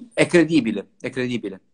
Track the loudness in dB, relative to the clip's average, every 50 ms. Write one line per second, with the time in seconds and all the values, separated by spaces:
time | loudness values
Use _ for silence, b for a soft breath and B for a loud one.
0 | -18 _ 0 0 0 4 4 4 4 4 2 2 2 0 -4 -6 -8 _ _ _
1 | -12 -8 -6 -6 -4 -4 -4 -6 -6 -8 -12 -12 _ _